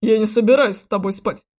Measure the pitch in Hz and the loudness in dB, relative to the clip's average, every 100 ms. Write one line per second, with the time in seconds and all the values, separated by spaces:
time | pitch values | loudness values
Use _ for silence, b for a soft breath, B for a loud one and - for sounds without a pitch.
0 | 214 220 214 214 220 262 269 196 - 208 | 0 0 0 0 2 4 2 -2 -8 -6
1 | 190 196 - 175 _ | -6 -6 -6 -8 _